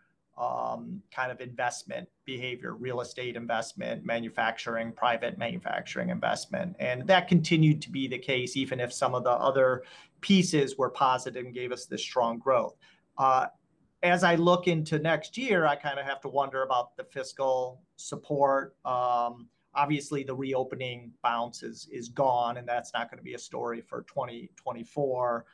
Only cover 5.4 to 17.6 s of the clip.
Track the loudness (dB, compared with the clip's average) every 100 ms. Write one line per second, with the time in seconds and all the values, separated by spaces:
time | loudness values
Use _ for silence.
5.4 | -6 -6 -4 -6 -4 -4 -2 0 0 -2
6.4 | -2 -6 -6 -4 -4 -2 4 4 6 4
7.4 | 6 6 6 6 0 -6 -4 -4 -2 -2
8.4 | 0 -4 -4 -4 -4 0 0 2 2 2
9.4 | 4 4 4 2 -4 -20 -20 _ 4 6
10.4 | 6 4 2 2 -2 2 2 2 -2 -8
11.4 | -10 -8 -6 -8 -8 -8 -2 0 2 0
12.4 | 2 2 2 -6 _ _ _ 0 4 4
13.4 | 2 -6 _ _ _ _ 2 6 6 6
14.4 | 6 6 4 2 0 0 2 0 -2 -6
15.4 | 0 4 4 2 -2 -4 -4 -6 -2 -2
16.4 | 0 0 0 0 0 -8 -10 -8 -8 -2
17.4 | 0 0